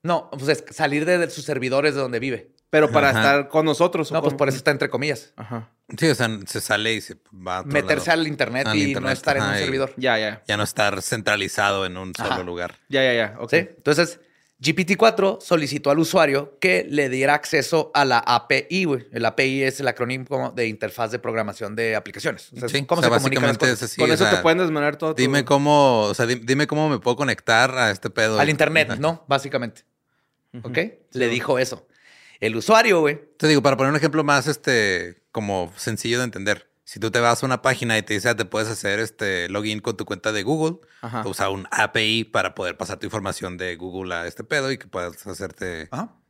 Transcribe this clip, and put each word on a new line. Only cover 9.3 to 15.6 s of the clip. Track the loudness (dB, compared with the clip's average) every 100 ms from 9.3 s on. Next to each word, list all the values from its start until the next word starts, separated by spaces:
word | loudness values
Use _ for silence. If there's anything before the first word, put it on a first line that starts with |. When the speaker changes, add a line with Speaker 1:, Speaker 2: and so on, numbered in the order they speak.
| 0
Speaker 1:
en |
un | 0
Speaker 3:
ajá, | 0
y | -2 -2 -4 -2
Speaker 2:
Ya, | 0 0
ya. | -2 -6 -4
Speaker 3:
ya | -2
no |
estar | -2 2 0 0
centralizado | -4 -2 0 0 0 0 0 0
en | -4 -6
un | -10
solo | -8 -4
Speaker 1:
Ajá. | -4
Speaker 3:
lugar. | -4 -8 -8 -12 _
Speaker 2:
Ya, | 0
ya, | 2
ya. | 2 -2 -6
Ok. | -2
Speaker 1:
¿Sí? | 0
Entonces, | -2 -6 0 2 0 -4 _ _ _ _
G | -2
P | 0 0
T | 4
cuatro | 4 4 0 -2
solicitó | 0 0